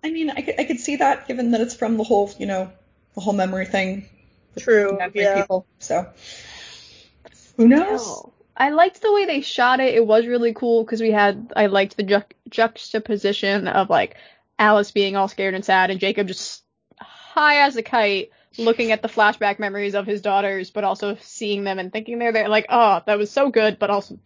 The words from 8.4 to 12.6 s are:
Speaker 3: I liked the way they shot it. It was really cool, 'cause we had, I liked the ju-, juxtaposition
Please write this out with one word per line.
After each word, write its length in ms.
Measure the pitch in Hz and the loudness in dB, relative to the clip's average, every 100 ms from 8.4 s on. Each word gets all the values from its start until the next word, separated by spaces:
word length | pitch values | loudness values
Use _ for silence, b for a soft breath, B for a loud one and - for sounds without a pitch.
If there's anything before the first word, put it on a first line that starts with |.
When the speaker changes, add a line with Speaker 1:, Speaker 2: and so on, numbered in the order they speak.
| _ - | _ -2
Speaker 3:
I 140 | 269 | 0
liked 320 | 302 359 - | 4 2 2
the 100 | 440 | 2
way 120 | 415 381 | 2 2
they 160 | 285 | -2
shot 380 | 277 - 247 254 | -4 0 2 2
it. 160 | 262 226 | 2 2
It 100 | 220 | 4
was 220 | 220 233 | 4 2
really 260 | 240 233 | 0 -2
cool, 300 | 220 240 233 226 | -2 0 0 0
'cause 160 | 226 | -2
we 100 | 226 | 0
had, 400 | 214 202 202 220 - | 2 2 0 -6 0
I 120 | 208 | 2
liked 280 | 196 196 - | 2 -2 -4
the 60 | |
ju-, 180 | 196 202 202 _ - | 0 0 -2 _ -10
juxtaposition 1160 | - | -2